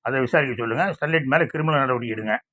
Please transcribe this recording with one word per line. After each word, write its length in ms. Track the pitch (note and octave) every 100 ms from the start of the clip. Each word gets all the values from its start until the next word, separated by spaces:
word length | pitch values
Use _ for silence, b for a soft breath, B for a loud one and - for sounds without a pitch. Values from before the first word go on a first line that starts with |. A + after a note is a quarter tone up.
அதை 180 | A#2 C3+
விசாரிக்க 360 | B2 D#3+ C#3 A#2
சொல்லுங்க, 400 | A#2 A#2+ F#3+ D#3+
ஸ்டெர்லைட் 260 | D3+ D#3+ C3
மேலே 200 | D#3 E3
கிரிமினல் 340 | D#3 D#3 D3
நடவடிக்கை 440 | C3+ B2 A#2 A2
எடுங்க 140 | G#2+ G#2+ _